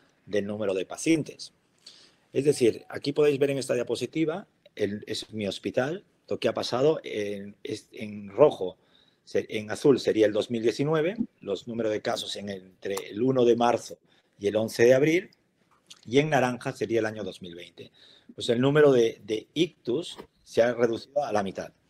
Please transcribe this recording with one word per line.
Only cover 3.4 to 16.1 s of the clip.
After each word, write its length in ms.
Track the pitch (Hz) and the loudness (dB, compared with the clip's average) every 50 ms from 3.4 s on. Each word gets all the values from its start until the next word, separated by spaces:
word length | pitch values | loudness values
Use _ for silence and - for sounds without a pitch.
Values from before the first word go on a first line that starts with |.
| 143 143 | 0 0
en 80 | 139 135 | 0 -2
esta 160 | 120 - 135 | -4 -2 -4
diapositiva, 760 | 123 117 - 120 - 127 120 - 160 160 151 160 196 - _ _ _ _ _ _ | -4 -2 -4 -4 -4 -6 -4 -4 -2 -2 -2 -4 -6 -10 _ _ _ _ _ _
el, 300 | - 104 98 104 107 - | -4 -4 -4 -4 -6 -8
es 280 | - 107 - - - 110 | -8 -8 -8 -8 -8 -8
mi 140 | 110 104 95 | -6 -4 -4
hospital, 580 | 92 - - 101 - 131 127 147 170 202 - _ _ _ _ - | -4 -6 -6 -4 -4 -2 -4 -4 -6 -10 -12 _ _ _ _ -8
lo 100 | 104 - | -6 -2
que 80 | - 113 | -2 -2
ha 60 | 110 | -2
pasado 480 | 113 - - 120 120 135 156 160 - - | -2 -4 -4 -2 2 2 2 2 0 -4
en, 540 | - - 107 104 101 104 98 101 101 101 _ | -8 -6 -6 -6 -6 -6 -8 -10 -14 -16 _
es, 280 | - - 107 107 - _ | -10 -10 -10 -10 -10 _
en 380 | - - 110 104 104 104 101 98 | -14 -12 -12 -12 -10 -12 -14 -6
rojo, 480 | 98 110 143 147 - - 95 90 - _ _ _ _ _ _ _ _ _ _ | 2 6 6 6 6 2 -4 -8 -8 _ _ _ _ _ _ _ _ _ _
se, 200 | - - 101 - - | -4 -4 -4 -2 -2
en 200 | - 107 107 107 | -4 -6 -6 -6
azul 300 | 107 - - 147 127 104 | -4 2 4 4 4 6
sería 260 | - - 95 107 107 | 4 2 4 4 4
el 60 | 104 | 4
dos 180 | 101 104 98 - | 4 0 -2 -2
mil 120 | 120 113 | -4 -2
diecinueve, 560 | 110 117 - - 139 151 160 156 151 175 226 - - - _ _ | 0 0 0 0 -2 0 0 0 0 -2 -4 -6 -8 -10 _ _
los 260 | - 98 95 - - 120 | -8 -6 -6 -6 -6 -8
números 240 | 113 117 113 107 | -6 -4 -2 -2
de 100 | 107 104 | -2 -2
casos 360 | - 120 113 107 - - - 104 | -4 -4 -6 -6 -6 -8 -10 -10
en, 100 | 101 101 | -10 -10
entre 480 | 98 95 92 95 92 _ - 101 98 95 - - | -10 -12 -14 -18 _ _ -8 -8 -6 -6 -8 -10
el 120 | 104 104 | -6 -2
uno 220 | 120 131 131 127 120 | 0 2 2 4 6
de 140 | 120 113 117 | 6 6 6
marzo 400 | 120 120 117 113 - - - - _ _ _ _ _ _ _ _ | 4 2 2 0 -4 -10 -18 -20 _ _ _ _ _ _ _ _
y 80 | 101 101 | -2 -2
el 80 | 104 | 0
once 300 | 107 113 110 - - 117 | 0 -2 -2 2 6 6
de 80 | 120 131 | 8 8
abril, 380 | 131 151 156 160 185 214 - _ _ _ _ _ _ _ _ _ _ _ - - - _ | 6 6 4 2 0 -2 -6 _ _ _ _ _ _ _ _ _ _ _ -20 -20 -20 _
y 140 | 104 | 0